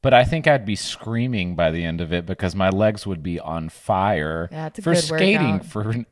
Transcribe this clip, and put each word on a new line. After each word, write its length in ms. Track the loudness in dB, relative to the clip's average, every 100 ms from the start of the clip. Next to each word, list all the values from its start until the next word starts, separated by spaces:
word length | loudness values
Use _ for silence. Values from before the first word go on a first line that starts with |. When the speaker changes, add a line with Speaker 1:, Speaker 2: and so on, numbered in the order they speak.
Speaker 1:
but 120 | 6
I 120 | 6 6
think 200 | 2 4
I'd 200 | 4 2
be 100 | -4
screaming 800 | -6 -10 -4 -2 0 0 -2 2
by 160 | 2
the 140 | 2 -2
end 160 | -4
of 100 | -2
it 140 | -4 -4
because 280 | -4 -4
my 160 | 0 0
legs 380 | 4 2 0 -6
would 160 | -8
be 160 | -6 -6
on 300 | -6 -8 -8
fire 800 | -12 -2 0 2 0 -2 -4 -6
Speaker 2:
Yeah, 160 | -8 -10
it's 120 | -6
a 20 |
Speaker 1:
for 120 | 0
Speaker 2:
good 100 | 0
Speaker 1:
skating 480 | 0 0 2 2 0
Speaker 2:
workout. 120 | -2 -4
Speaker 1:
for 220 | -6 -4
an 160 | -4 -6